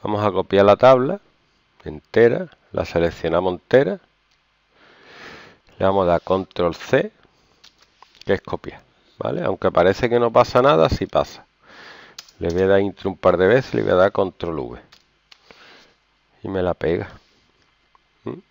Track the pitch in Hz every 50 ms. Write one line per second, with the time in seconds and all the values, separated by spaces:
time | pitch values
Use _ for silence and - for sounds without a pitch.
0 | - - 104 104 104 107 92 92 92 - - 98 98 101 101 98 - 127 131 127
1 | 127 143 185 202 _ _ _ _ _ _ _ _ _ _ _ _ _ - 76 76
2 | _ _ - 110 117 117 120 - 185 165 - _ _ _ - - 87 - - 85
3 | 82 85 - - - 82 80 85 92 95 92 82 _ _ - 131 139 175 202 190
4 | _ _ _ _ _ _ _ _ _ _ _ _ _ _ _ _ _ _ _ _
5 | _ - - - - - - - - - - _ _ _ _ _ 95 95 95 98
6 | 95 87 85 82 _ - 92 95 95 - - - 90 85 80 - - - - 135
7 | 175 220 _ _ _ _ _ _ _ _ _ _ _ - _ _ _ _ _ _
8 | - _ _ _ - - 101 - _ - - 82 - - - - _ _ _ _
9 | _ _ _ _ - 55 - - 175 - 95 - - 95 85 87 87 92 101 -
10 | - 120 117 120 120 117 113 123 120 - - 127 123 139 151 160 160 139 - -
11 | - - - 76 71 - - - - _ _ _ _ _ - - - - - -
12 | - - - - - - _ _ 85 85 85 90 95 95 98 98 101 101 92 -
13 | - 98 92 - - 92 90 85 92 92 113 131 131 - - 113 107 101 95 90
14 | 92 101 - - 101 92 - _ - 85 82 73 65 60 58 - - _ - _
15 | _ _ _ _ _ _ - _ _ _ - _ - - - - _ _ _ _
16 | _ _ _ _ _ _ _ _ _ - 95 95 90 92 82 _ - 76 85 98
17 | 104 - - - _ _ _ _ _ _ _ _ _ _ _ _ _ _ _ _
18 | _ _ _ _ _ 113 123 165 202 _